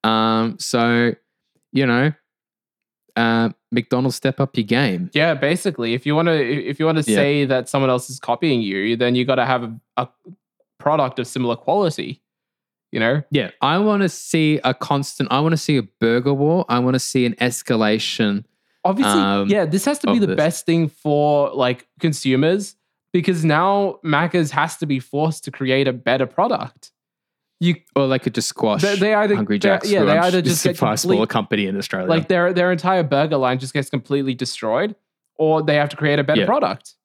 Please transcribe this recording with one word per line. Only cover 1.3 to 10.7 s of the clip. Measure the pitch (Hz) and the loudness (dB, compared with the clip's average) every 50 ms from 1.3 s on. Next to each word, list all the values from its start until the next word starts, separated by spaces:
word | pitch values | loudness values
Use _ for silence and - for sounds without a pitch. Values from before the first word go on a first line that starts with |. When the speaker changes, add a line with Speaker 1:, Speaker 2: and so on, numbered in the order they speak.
| _ _ _ _ _ _ _ _ | _ _ _ _ _ _ _ _
Speaker 1:
you | - 135 139 | -2 -2 0
know, | 127 120 123 135 151 147 _ _ _ _ _ _ _ _ _ _ _ _ _ _ _ _ _ _ _ _ | 2 2 2 0 0 -2 _ _ _ _ _ _ _ _ _ _ _ _ _ _ _ _ _ _ _ _
uh, | 113 117 117 113 117 117 110 92 _ _ _ | 0 0 2 2 2 0 0 -2 _ _ _
McDonald's, | - 120 113 _ - 123 131 135 123 | -4 -4 -2 _ -2 0 0 -2 -4
step | - - 135 131 - | -2 -4 -4 -2 0
up | 139 135 _ - | -4 -2 _ -4
your | 113 | -2
game. | 104 117 123 139 127 95 87 90 90 _ | 0 2 2 2 2 0 -2 -4 -4 _
Speaker 2:
Yeah, | 147 156 170 160 | 0 0 0 0
basically, | 139 139 143 160 180 - 196 156 - 120 117 117 | 0 0 -2 -2 0 -2 -4 -4 -4 -4 -2 -2
if | 123 - | -2 -2
you | 143 147 | -2 0
wanna, | 156 165 170 165 | 0 2 2 2
if | 156 135 117 139 143 95 104 147 - | 0 0 0 -2 -4 -4 -6 -4 -2
you | 156 | 0
wanna | 160 160 156 147 | 0 0 0 0
Speaker 1:
Yeah. | - 107 | 0 2
Speaker 2:
say | 101 143 143 147 147 143 | 2 2 2 2 0 0
that | 131 135 127 120 - | 0 0 -2 -2 -2
someone | - 139 135 131 | -2 0 2 2
else | 127 123 - - | 0 0 -2 -6
is | 131 - | -14 -10
copying | - - 120 - - 160 135 120 | -4 -4 -4 0 0 0 0 0
you, | 113 101 98 98 98 110 117 113 | 0 -2 -2 -2 -2 -2 0 0
then | 123 123 123 | 2 2 2
you | 123 123 | 2 2
gotta | 123 131 123 120 | 2 2 0 2
have | 127 131 123 120 | 0 0 -2 -2
a, | 113 113 113 _ _ _ - | -8 -12 -14 _ _ _ -6
a | 123 - _ _ _ - 175 _ _ _ _ _ _ _ | -6 -6 _ _ _ -20 -20 _ _ _ _ _ _ _